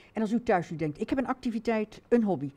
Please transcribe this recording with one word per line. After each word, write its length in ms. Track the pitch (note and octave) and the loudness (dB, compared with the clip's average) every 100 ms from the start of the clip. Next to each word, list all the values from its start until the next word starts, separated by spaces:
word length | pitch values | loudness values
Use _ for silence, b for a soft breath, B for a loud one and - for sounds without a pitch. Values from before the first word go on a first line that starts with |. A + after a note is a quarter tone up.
| B | B
En 80 | - | -2
als 100 | G#3+ | 0
u 120 | A3+ | 0
thuis 260 | - F#3+ D#3+ | 2 2 0
nu 80 | D#3+ | -4
denkt, 240 | D#3+ D3 | -4 -4
"Ik 80 | A3 | -2
heb 80 | C4+ | 0
een 100 | B3+ | 0
activiteit, 720 | B3+ B3+ A3 A#3 A3 G#3+ - - | -2 -4 -2 0 0 -2 -8 0
een 160 | A#3+ | 2
hobby 280 | G#3 D#3+ C#3 | 4 0 -4